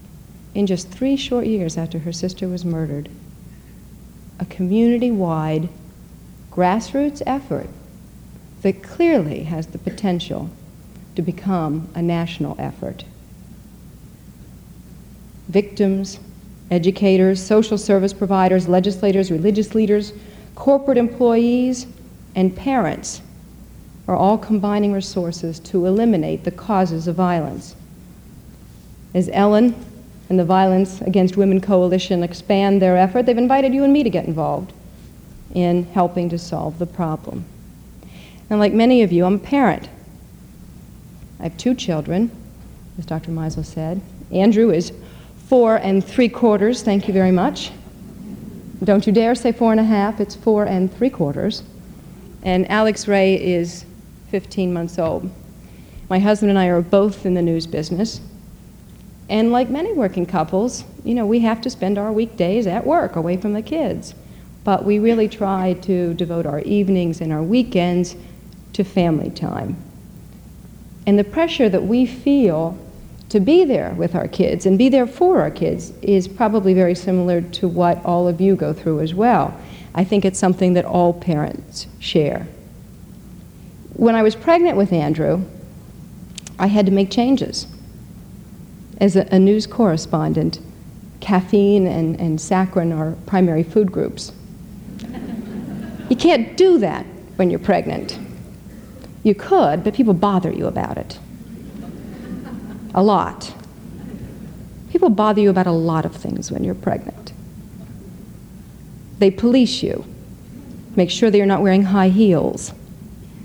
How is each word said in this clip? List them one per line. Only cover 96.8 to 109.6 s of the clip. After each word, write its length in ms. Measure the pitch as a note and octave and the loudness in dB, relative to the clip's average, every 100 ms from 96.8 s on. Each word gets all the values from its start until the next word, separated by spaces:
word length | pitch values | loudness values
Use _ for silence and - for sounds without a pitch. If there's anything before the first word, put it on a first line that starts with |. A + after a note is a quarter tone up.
| F#3+ C3+ - - - - | 2 -4 -10 -16 -18 0
when 140 | F#3 | 0
you're 80 | E3 | 0
pregnant. 600 | - F3 - - - - - - - - - - - - - - | 2 0 0 -6 -8 -12 -14 -16 -18 -18 -20 -20 -20 -20 -20 -2
You 120 | A3 | 0
could, 500 | G3 - F#4+ F#3 D#3 | 0 2 4 4 2
but 100 | G#3 | -2
people 200 | - A3+ | 0 2
bother 380 | F3 G3+ F#3+ F3+ | 4 2 2 0
you 140 | - - | -4 -4
about 320 | - - - | -4 -6 -8
it. 200 | - - - - - - - - - - - - - - - - - - - | -10 -14 -18 -20 -18 -16 -16 -14 -14 -14 -16 -16 -12 -12 -12 -14 -14 -14 -4
A 80 | - | 2
lot. 520 | G3+ F#3+ F3 - - - - - - - - - - - - - - - - | 4 4 0 -6 -14 -16 -20 -20 -18 -16 -14 -14 -14 -16 -16 -16 -18 -18 -2
People 180 | E4+ F4+ | 2 4
bother 320 | G3+ G#3+ G#3 | 4 4 4
you 80 | G3+ | 4
about 160 | F#3 F3+ | 4 2
a 60 | |
lot 320 | E3 E3 D#3+ | 2 2 0
of 100 | - | -2
things 380 | - - - - | -6 -8 -8 -6
when 120 | - | -4
you're 100 | - | -4
pregnant. 580 | F#3 - - - - - - - - - - - - - - - - - - - - - - - - | -2 -2 -4 -6 -14 -18 -18 -18 -18 -18 -18 -18 -18 -18 -18 -20 -20 -20 -20 -20 -20 -20 -20 -18 2
They 120 | G3 | 2
police 520 | F#3+ A#3 C4 | 4 2 4